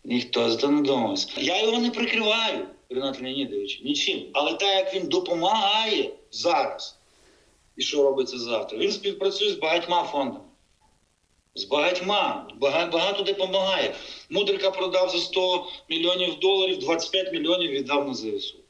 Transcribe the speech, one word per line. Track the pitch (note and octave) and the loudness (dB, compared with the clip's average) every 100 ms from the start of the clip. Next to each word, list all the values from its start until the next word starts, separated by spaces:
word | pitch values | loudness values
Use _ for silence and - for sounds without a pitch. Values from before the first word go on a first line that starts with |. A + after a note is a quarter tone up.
Ніхто | - B2 - A#2+ A#2 | 0 -2 0 0 2
за | A2+ | 2
це | C#3+ | 4
не | D3 | 4
домовився. | C#3+ C3 A2 G2 - B2+ | 4 2 0 -2 -4 -4
Я | C3+ F#3 | -2 2
його | A3 A#3+ | 2 2
не | A#3+ | 0
прикриваю, | A#3 A#3+ A3 G#3+ A3+ A3 C3 - - _ | 0 0 0 2 2 0 -2 -8 -14 _
Ренат | B2+ C3+ B2 | -4 -4 -4
Леонідович, | B2+ C#3 B2+ G2+ G2+ - | -6 -4 -4 -4 -6 -6
нічим. | C3+ D3 - - - | -2 0 0 -2 -2
Але | C#3 D3 | 0 0
так, | E3 G3+ F#3+ | 0 2 2
як | F#3 F#3 | 2 -2
він | D#3+ | 0
допомагає | F#3 F3 F3 F3+ A3 G3 G#3+ A3 F3+ B2+ - _ | 0 0 0 2 4 4 2 2 0 -2 -6 _
зараз, | - F3 D3+ - - - - _ _ - _ _ _ _ - | -2 2 2 0 -4 -12 -16 _ _ -20 _ _ _ _ -6
і | |
що | - D3 | -2 4
робиться | C#3+ C3+ B2 B2 | 4 4 -2 -4
завтра, | A#2 A2+ A2+ - | -4 -4 -4 -2
він | - | -2
співпрацює | - G3 - G3 G3 D4 | 0 -4 0 -2 2 -2
з | F3 | 0
багатьма | D#3+ E3+ E3+ F3 | 0 0 2 0
фондами. | - C#3+ C3 - - _ _ _ _ _ _ _ _ _ _ - | 2 -2 -2 -6 -18 _ _ _ _ _ _ _ _ _ _ -14
З | |
багатьма. | - D3 D#3 - F3+ G#3 - - - A2+ | -2 0 2 0 0 0 0 -4 -10 -2
Бага-, | C#3 D#3+ F3 | 0 2 0
багато | E3 F3+ G3 | 0 0 0
де | G3 | -2
допомагає. | G3 F#3 F#3+ F#3+ F3+ A2+ - - - - | -2 0 0 0 0 -2 -4 -14 -18 -4
Мудрика | F3 G3 F#3+ F#3+ | 0 0 2 0
продав | F#3 F#3 F3+ F3+ | 0 0 2 2
за | F3 | 0
сто | - F#3+ F#3 F3+ - - - | -2 0 2 0 -4 -16 -6
мільйонів | E3 E3+ F3+ F3+ D#3 | -2 0 0 -2 2
доларів, | F#3 G3 F#3 F#3 | 2 4 2 0
двадцять | C#3+ E3 - | 0 0 0
п'ять | F#3+ F#3 | -2 -2
мільйонів | E3 D#3 F3+ D#3+ | -2 0 0 0
віддав | C#3 B2+ C#3+ C#3 | -2 0 0 0
на | |
З | A#2 A2 | -4 -4
С | G2+ - | -6 -8
У. | - | -12